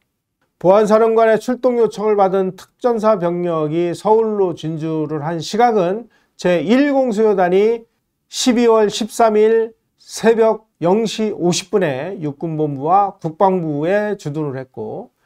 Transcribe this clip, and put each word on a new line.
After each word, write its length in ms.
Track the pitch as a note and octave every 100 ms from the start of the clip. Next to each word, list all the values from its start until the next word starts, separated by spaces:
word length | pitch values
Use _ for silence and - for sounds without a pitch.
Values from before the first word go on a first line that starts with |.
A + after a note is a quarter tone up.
| _ _ _ _ _ _
보안사령관의 800 | E3+ G3+ G#3+ A3 A3+ A3+ A3+ G#3+
출동 400 | A3 B3 B3+ A#3+
요청을 380 | A3 - G#3+ G#3
받은 400 | F#3+ F#3+ F#3+ F#3
특전사 640 | - _ B3+ A#3 G#3+ G#3+
병력이 760 | E3+ F3 F3 D#3+ D3+ D#3+ F3
서울로 640 | E3 G3 A3 A3 G#3 F#3+ D3+
진주를 680 | D#3 D#3+ D#3+ D#3 D3+ D#3
한 140 | D3 E3+
시각은 680 | D3 G#3+ A#3+ A3 F3 G#3 A#3+ _ _ _
제일 560 | F3+ F3 D3+ B3 D4
공수여단이 920 | C#4 B3+ G3+ A3 G3 F3+ F#3 G#3+ A#3 - _ _ _ _
십이월 640 | - C4 A#3 A#3+ A3 G#3+
십삼 460 | - G#3+ - A3+ G#3+
일 380 | G#3+ A3+ A3+ - _ _
새벽 720 | _ - G#3+ A3+ A3 G#3+ - _
영 220 | E3 G3+
시 260 | A3+ - G#3+
오십 400 | - F3 F3 -
분에 480 | G#3+ F3 C3 D#3+ G3+
육군본부와 1000 | D3 C#3 E3+ D#3 D3+ C#3 D3 F#3+ G3+ -
국방부에 920 | E3 D#3+ G3 F#3 D#3+ C#3+ D#3+ G3+ G#3 G3+
주둔을 420 | D3+ C#3+ D3+ C3
했고, 520 | C3 - A2 C#3 A#3+ _